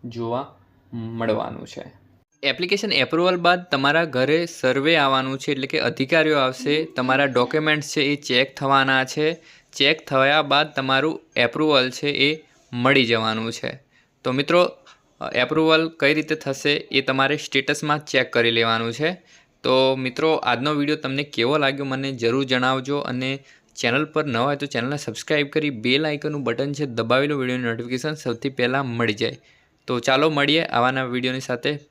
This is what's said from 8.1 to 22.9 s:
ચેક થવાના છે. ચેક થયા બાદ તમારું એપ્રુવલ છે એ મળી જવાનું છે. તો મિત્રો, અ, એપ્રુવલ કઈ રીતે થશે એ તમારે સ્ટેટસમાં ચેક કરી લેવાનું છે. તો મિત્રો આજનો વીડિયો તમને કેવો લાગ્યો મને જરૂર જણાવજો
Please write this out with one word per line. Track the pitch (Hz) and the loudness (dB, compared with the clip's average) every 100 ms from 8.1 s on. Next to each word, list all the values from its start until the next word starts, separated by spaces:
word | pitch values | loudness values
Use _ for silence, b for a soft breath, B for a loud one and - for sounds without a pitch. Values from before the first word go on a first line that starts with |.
| 147 | -2
ચેક | - 123 135 - | 0 2 2 -2
થવાના | 139 135 135 131 | 2 4 4 2
છે. | 131 - 151 170 B B B | 0 0 -2 -2 B B B
ચેક | - 139 160 - | 0 2 2 0
થયા | 135 135 151 | 2 4 4
બાદ | 147 139 151 | 4 2 2
તમારું | 139 135 135 151 - _ - | -2 0 2 0 -4 _ 0
એપ્રુવલ | 120 - 156 143 127 | 0 2 2 4 2
છે | 123 147 | -2 -4
એ | 143 139 156 b b b | 0 0 0 b b b
મળી | 123 127 139 117 | 0 4 4 4
જવાનું | 113 113 110 113 | 2 2 -2 -4
છે. | 113 - 131 _ b b _ | -6 -8 -10 _ b b _
તો | 131 | -4
મિત્રો, | 127 147 175 180 - B B _ _ | -2 2 4 2 0 B B _ _
અ, | - - | -4 0
એપ્રુવલ | 123 156 160 160 160 - | 0 2 4 4 2 0
કઈ | 139 | 2
રીતે | 151 151 156 | 2 0 -4
થશે | - 135 143 | -4 -4 0
એ | 147 - 135 | -2 0 -2
તમારે | 135 135 135 151 | 0 0 2 0
સ્ટેટસમાં | - 139 135 147 151 147 - | -2 -2 0 -2 0 -2 0
ચેક | 135 123 | 0 0
કરી | 123 117 | 2 2
લેવાનું | 117 113 113 117 | 2 2 0 -2
છે. | 117 156 180 b b b _ | -2 -4 -4 b b b _
તો | 127 131 131 135 | 0 4 4 2
મિત્રો | 131 123 160 156 | -4 -2 0 0
આજનો | - 120 139 | 0 -2 0
વીડિયો | 151 143 151 | -2 -2 -2
તમને | 135 135 | -4 -6
કેવો | 143 - 117 151 | -6 -2 0 2
લાગ્યો | 139 139 139 | 0 -2 -6
મને | 131 139 | -6 -6
જરૂર | 131 113 127 | -2 0 0
જણાવજો | 135 127 127 131 131 | 0 0 2 0 -2